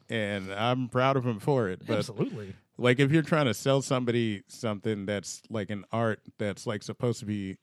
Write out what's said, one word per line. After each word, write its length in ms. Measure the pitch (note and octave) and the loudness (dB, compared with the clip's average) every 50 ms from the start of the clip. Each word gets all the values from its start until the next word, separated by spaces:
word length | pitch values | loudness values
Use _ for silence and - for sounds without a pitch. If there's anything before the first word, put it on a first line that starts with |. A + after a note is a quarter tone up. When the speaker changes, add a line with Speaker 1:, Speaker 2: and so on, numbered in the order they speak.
| _ - | _ -6
Speaker 1:
and 440 | A#2 A2+ G#2+ G2+ G#2 G2 F#2 F#2+ G2 | -4 -2 -2 -2 -2 -4 -4 -4 -4
I'm 360 | G2+ A2 B2 B2+ C3 B2+ A2+ | 0 2 2 2 2 0 0
proud 280 | - B2+ B2+ C3+ C3+ | 2 2 4 4 4
of 80 | C3+ A#2+ | 2 2
him 140 | B2 A2+ G2+ | 0 -2 -2
for 300 | - D3+ C#3+ C3 A2+ F#2 | 0 0 2 2 2 0
it. 140 | F#2 F2+ - | -2 -4 -4
But 120 | - A2+ G#2+ | -2 0 0
Speaker 2:
Absolutely. 560 | G#2 - G#2 G#2 D#3+ C#4 G3 A#2 G#2 F#2+ G2+ - _ _ _ - | 0 -2 -4 -4 -4 -4 -4 -6 -10 -12 -14 -16 _ _ _ 0
Speaker 1:
Like, 200 | A#2 B2 B2+ A#2+ | 4 4 6 6
if 100 | C#3+ C3+ | 6 6
you're 120 | D#3 E3 D3 | 6 4 4
trying 240 | - E3+ D3+ D3 | 4 4 4 4
to 80 | B2 G#2 | 4 2
sell 280 | - - C#3 C3+ C#3 B2+ | 0 2 2 2 2 2
somebody 600 | - C#3 B2+ B2+ A#2 A2+ A#2+ A#2 A2 G#2 F#2+ - | 2 0 0 2 2 2 2 2 0 0 -4 -6
something 580 | - - - - A2+ G#2 G2 - A2+ A2 G2+ G2 | -12 -12 -6 -4 -4 -4 -2 -2 -2 -2 -2 -2
that's, 380 | G2 G#2 G2+ F2 - - - - - | -2 -2 -2 -4 -6 -10 -14 -12 -8
like, 180 | A2 A2 G2+ F2 | -6 -6 -4 -4
an 140 | G#2+ G2+ F#2 - - | -6 -8 -8 -4 -2
art 280 | A2+ A#2 A2+ G#2 - _ - - - | 0 0 0 0 -2 _ -12 -8 -6
that's, 260 | G#2+ G#2 F#2 - - | -4 -4 -4 -4 -6
like, 160 | B2+ G#2+ G#2 - | -6 -6 -4 -6
supposed 340 | - G#2 - - A#2+ A2+ - | -8 -8 -4 -2 -2 -2 -2
to 60 | G#2+ | -4
be, 300 | G2+ G#2+ G#2 G2 F#2+ F#2+ - | -6 -4 -4 -4 -6 -8 -10